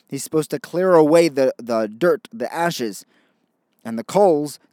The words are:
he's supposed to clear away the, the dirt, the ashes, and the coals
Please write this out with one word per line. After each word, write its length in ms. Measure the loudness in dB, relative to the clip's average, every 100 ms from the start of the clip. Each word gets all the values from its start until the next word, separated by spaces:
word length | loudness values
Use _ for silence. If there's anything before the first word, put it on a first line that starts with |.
| _
he's 160 | -12
supposed 280 | -4 -4 -4
to 80 | -8
clear 340 | -8 -4 4
away 340 | 6 6 4 4
the, 260 | 2 0 -2
the 300 | -4 -4 -4
dirt, 400 | -2 0 0 -6
the 200 | -12 -10
ashes, 520 | -4 -4 -4 -8 -10 -20 _ _ _ _ _ _ _
and 140 | -12 -12
the 60 |
coals 560 | -2 2 4 2 -2 -10 _